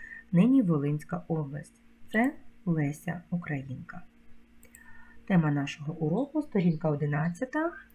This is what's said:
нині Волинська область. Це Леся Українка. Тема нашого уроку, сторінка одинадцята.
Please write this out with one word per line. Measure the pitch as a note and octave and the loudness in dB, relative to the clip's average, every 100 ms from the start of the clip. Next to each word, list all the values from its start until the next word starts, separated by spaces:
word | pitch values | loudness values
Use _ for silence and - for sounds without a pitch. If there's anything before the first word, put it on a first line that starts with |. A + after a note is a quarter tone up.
| - - - | -16 -16 0
нині | E3+ A3+ C4+ | 4 6 6
Волинська | G3 D#3 C#3+ D3+ - F3 - | 6 4 2 -2 -4 -8 -4
область. | D#3+ C#3+ C#3+ - _ - - - | -4 -4 -8 -12 _ -20 -20 -4
Це | A3 B3+ - - - | 0 0 0 -14 -8
Леся | - D#3+ C#3+ D3 - E3+ - | -2 0 0 -2 -6 -8 -4
Українка. | F3 E3+ C#3+ C3 B2+ - - - - - - - - - - - - - - - | -6 -4 -6 -6 -10 -12 -14 -16 -20 -18 -18 -20 -20 -20 -20 -18 -16 -16 -12 2
Тема | F#3 D#3 | 4 4
нашого | C#3+ C#3 - D3 | 2 -2 -6 -8
уроку, | E3+ D3+ F#3 C#4+ D#4 | -4 0 0 0 -2
сторінка | D4 G#3 F3+ D#3+ D#3+ | -2 2 2 2 0
одинадцята. | D3 D3 D3 E3 F3 B3+ D4+ E4 F4 - | 0 0 0 0 -2 -4 -2 -2 -4 -18